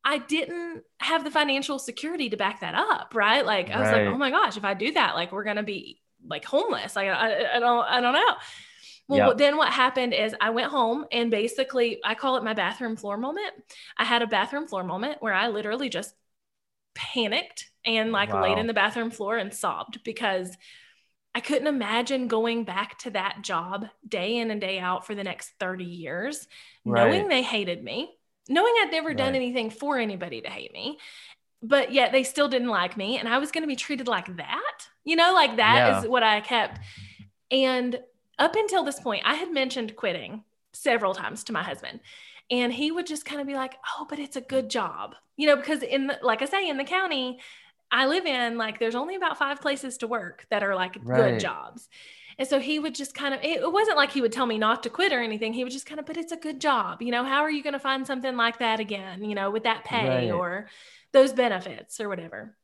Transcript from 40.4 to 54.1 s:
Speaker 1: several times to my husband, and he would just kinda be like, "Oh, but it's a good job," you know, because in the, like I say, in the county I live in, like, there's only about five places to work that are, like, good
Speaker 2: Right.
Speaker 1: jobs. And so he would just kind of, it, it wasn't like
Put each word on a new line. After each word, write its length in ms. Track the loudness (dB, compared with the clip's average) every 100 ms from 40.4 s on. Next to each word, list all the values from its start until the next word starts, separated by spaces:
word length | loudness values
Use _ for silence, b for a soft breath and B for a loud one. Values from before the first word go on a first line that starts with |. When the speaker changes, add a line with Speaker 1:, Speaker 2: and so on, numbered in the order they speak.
| _ _ _
Speaker 1:
several 420 | -4 0 2 0
times 300 | -2 -6 -8
to 80 | -6
my 100 | -4
husband, 380 | -4 -8 -10 -14 B B B B _
and 220 | 0 0
he 200 | 0 -2
would 140 | -2 -4
just 180 | -8
kinda 200 | -8 -8
be 100 | -6
like, 220 | -4 -6 -8 -10 -8
"Oh, 80 | -8
but 100 | -8
it's 180 | -8 -10
a 40 |
good 300 | -2 -2 0
job," 460 | -4 -4 -6 -12 -14 _ 2
you 100 | 4
know, 100 | 4
because 260 | 4 -4
in 240 | 0 0 0
the, 100 | 0
like 200 | 0 0
I 40 | 0
say, 220 | 0 0
in 80 | -2
the 60 |
county 560 | -2 0 0 -2 -4 -8 B B B _ _
I 140 | 2 4
live 200 | 2 0
in, 320 | 0 0 -2
like, 200 | -4 -2
there's 140 | -2 -2
only 200 | -4 -2
about 220 | -2 0
five 220 | -2 0
places 380 | -2 -2 -6 -8
to 100 | -4
work 380 | -4 -6 -14 -2
that 120 | 0
are, 140 | 2 0
like, 220 | -2 -4 2
good 260 | 4 4 4
Speaker 2:
Right. 20 |
Speaker 1:
jobs. 480 | -2 -6 -12 -16 -20 B B B B B
And 100 | 0
so 120 | 0
he 180 | 2 -2
would 140 | -2 -6
just 180 | -10
kind 200 | -6 -4
of, 80 | -2
it, 180 | -2 0
it 100 | 2
wasn't 260 | 2 4 4
like 140 | 2